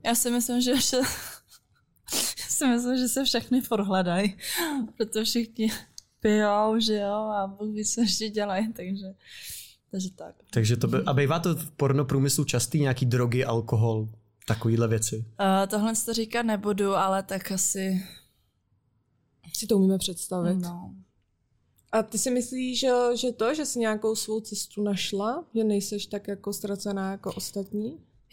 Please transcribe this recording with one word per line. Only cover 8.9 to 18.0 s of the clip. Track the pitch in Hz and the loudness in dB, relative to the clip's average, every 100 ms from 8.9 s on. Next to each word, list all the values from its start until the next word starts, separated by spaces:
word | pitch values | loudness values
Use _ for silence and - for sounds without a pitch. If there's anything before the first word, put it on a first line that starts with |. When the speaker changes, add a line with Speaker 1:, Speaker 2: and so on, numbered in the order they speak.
| 196 190 190 - - - - - - _ | -8 -10 -16 -20 -18 -14 -14 -16 -20 _
Speaker 1:
takže | 190 185 - | -6 -6 -8
tak. | - - _ | -18 -20 _
Speaker 2:
Takže | 120 110 120 | 2 4 4
to | - | 2
by-, | 131 - | 2 2
a | |
bývá | 139 139 170 | 4 4 2
to | 175 160 | 0 -2
v | - | -4
pornoprůmyslu | - 135 139 131 139 139 - 135 | 0 2 2 2 2 2 2 0
častý, | 123 - 160 | 0 0 2
nějaký | 139 127 123 | 2 2 2
drogy, | 123 120 123 123 | 2 2 2 2
alkohol, | 117 113 110 117 110 110 - _ _ - | 0 2 2 2 2 -4 -10 _ _ -4
takovýhle | 110 113 113 113 | 0 2 2 2
věci? | 110 - 110 113 - 196 190 | 2 0 -4 -6 0 2 4
Speaker 1:
Eh, | 196 | 2
tohle | 208 220 220 | 2 2 0
si | 226 | -2
to | |
říkat | 226 220 233 | -2 -2 0
nebudu, | 233 202 202 202 196 190 | 0 0 0 2 2 2
ale | 190 196 | 2 0
tak | 196 190 - | -2 -6 -4
asi | 190 - 196 190 185 | -2 -2 -2 0 -2